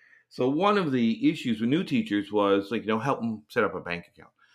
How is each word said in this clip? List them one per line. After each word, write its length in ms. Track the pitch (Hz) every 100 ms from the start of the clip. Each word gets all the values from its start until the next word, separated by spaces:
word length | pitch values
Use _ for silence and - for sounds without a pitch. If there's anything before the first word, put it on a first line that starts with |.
| _ _ _
So 180 | - 127
one 300 | 147 202 208
of 120 | 160
the 400 | 131 117 113 147
issues 300 | 156 127 110
with 100 | 117
new 140 | 156
teachers 480 | 185 127 104 101 101
was, 400 | 104 101 101 98
like, 100 | 113
you 60 | 92
know, 100 | 110
help 240 | 139 123
'em 220 | 113 107 -
set 140 | 120
up 140 | 101 90
a 40 |
bank 260 | 87 87 -
account, 240 | - - _ _